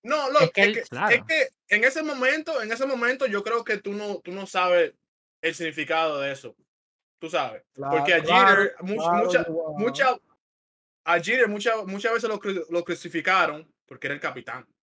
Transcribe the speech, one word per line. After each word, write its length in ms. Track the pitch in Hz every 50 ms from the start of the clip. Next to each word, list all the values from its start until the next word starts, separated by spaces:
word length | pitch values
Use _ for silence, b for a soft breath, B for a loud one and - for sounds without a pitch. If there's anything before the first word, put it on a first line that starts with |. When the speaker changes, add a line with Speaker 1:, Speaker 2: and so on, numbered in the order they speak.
| -
Speaker 1:
No, 240 | 226 294 302 277
Speaker 2:
Es 60 | 262 285
Speaker 1:
loco, 180 | 302 269 - -
Speaker 2:
que 80 | 196
Speaker 1:
es 60 | 202
Speaker 2:
él, 60 | 202 214
Speaker 1:
que, 40 | -
es 80 | - -
Speaker 2:
claro. 360 | 120 131 196 208 240 247 -
Speaker 1:
que 200 | - 320 311 269 269 _ _ _ _
en 140 | 202 208 233
ese 200 | 269 262 320 311
momento, 580 | 302 277 254 254 254 294 311 311 330 320 262
en 100 | 220 214
ese 140 | 226 240 269
momento 400 | 277 269 240 233 240 262 262 277
yo 180 | 247 202 202 202
creo 200 | 220 226 233 233
que 140 | - 214 202
tú 140 | _ 202 202
no, 260 | 208 208 208 202 175 _
tú 80 | 180
no 140 | 180 196 190
sabes 480 | 185 - 185 180 180 180 175 165 147 - _ _ _ _ _ _ _ _ _
el 140 | - 165 165
significado 640 | - 170 160 147 156 151 143 160 160 165 160 151 139
de 120 | 139 139
eso. 240 | 135 131 - 117 - _ _ _ _ _ _ _ _ _ _ _ _ _
Tú 100 | - 160
sabes. 320 | 165 160 139 117 110 107 _ _ _
Speaker 3:
Claro, 240 | 135 139 139 143
Speaker 1:
Porque 160 | - 143 196 175
a 80 | 165 151
Speaker 3:
claro, 380 | 160 175 185 196 190 196 202
Speaker 1:
Jeter, 140 | 196 - - -
much-, 140 | 180 185 208
Speaker 3:
claro, 280 | - 160 170 175 202 -
Speaker 1:
mucha, 220 | 180 180 - -
Speaker 3:
yo, 60 | 165 160
wow. 260 | 165 160 156 151 180
Speaker 1:
mucha, 380 | 214 247 262 294 277 262 240 - _ _ _ _ _ _ _ _ _ _ _ _ _ _ _ _ _
a 140 | 160 175 170
Jeter 300 | 156 185 233 254 240 208
mucha, 340 | 208 208 202 233 226 226 196
muchas 280 | 190 196 202 208 226 226
veces 160 | 226 233 226
lo 100 | 214 208
cru-, 260 | - 208 196 180 160 160
lo 140 | 170 175 170
crucificaron 840 | - 170 - - 170 151 165 143 185 190 190 170 - 147 156 160 _ _ _ _
porque 180 | _ 131 - -
era 80 | 139 143
el 80 | 143
capitán. 460 | - 151 135 127 110 - 117 127 120 _ _ _